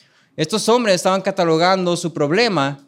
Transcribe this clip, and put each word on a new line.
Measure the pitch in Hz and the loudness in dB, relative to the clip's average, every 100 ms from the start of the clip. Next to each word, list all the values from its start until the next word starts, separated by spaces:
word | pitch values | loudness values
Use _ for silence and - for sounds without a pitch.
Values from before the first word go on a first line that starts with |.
| _ _ _ - | _ _ _ -8
Estos | 160 214 - | -6 -2 0
hombres | 240 226 180 | 2 2 0
estaban | 190 190 | 2 0
catalogando | 190 190 170 160 175 190 175 170 | -2 -2 0 2 2 2 0 -2
su | 170 | -4
problema | 156 147 180 240 170 139 139 | -2 0 2 0 0 -2 -6